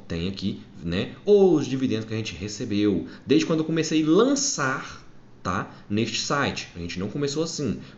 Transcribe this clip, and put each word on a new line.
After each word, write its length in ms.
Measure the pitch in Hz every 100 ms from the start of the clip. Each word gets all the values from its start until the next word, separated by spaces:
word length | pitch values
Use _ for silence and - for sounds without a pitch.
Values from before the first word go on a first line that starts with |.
| -
tem 200 | 85 90
aqui, 320 | - 92 - - -
né, 300 | 82 90 127 - 196
os 400 | 202 190 156 123
dividendos 400 | 131 127 110 110
que 80 |
a 40 | 110
gente 180 | 107 80
recebeu. 720 | 101 - 113 101 104 90 - - -
Desde 220 | 151 -
quando 140 | 160
eu 40 | 156
comecei 380 | 160 156 160
a 40 | 156
lançar, 960 | 175 254 285 - - 135 143 - - - - - -
tá, 300 | 95 92 127 - -
neste 300 | 104 117 -
site. 480 | - 143 117 - - 85
A 40 |
gente 200 | 85 90
não 80 | 101
começou 320 | 143 143 147
assim. 380 | 170 - 131 - -